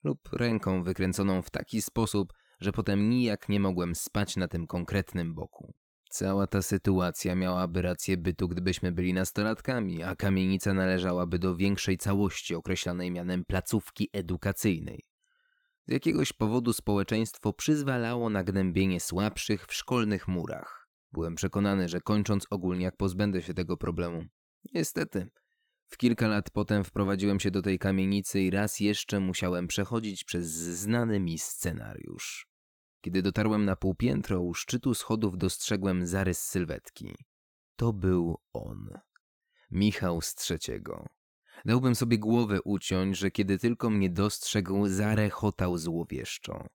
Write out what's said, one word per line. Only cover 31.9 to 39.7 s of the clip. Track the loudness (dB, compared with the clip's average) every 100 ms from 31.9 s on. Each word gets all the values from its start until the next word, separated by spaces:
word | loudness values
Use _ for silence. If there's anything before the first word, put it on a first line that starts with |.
| -12 -14 -12 -12 -12 -16 _ _ _ _ _
Kiedy | -2 2
dotarłem | 2 2 2 4 2
na | 2
półpiętro, | 0 2 2 0 0 0
u | 0
szczytu | -4 -4 -2 0
schodów | 0 0 0 0 0
dostrzegłem | -2 -2 -2 0 2 0 0
zarys | 0 0 0
sylwetki. | -2 -2 -2 -6 -10 -16 -14 -14 -18 _ _ _ _ -2
To | 0
był | 2 4 4 2 -2 _
on. | -10 -8 -10 -12 -16 _ _ _ _ _ _ _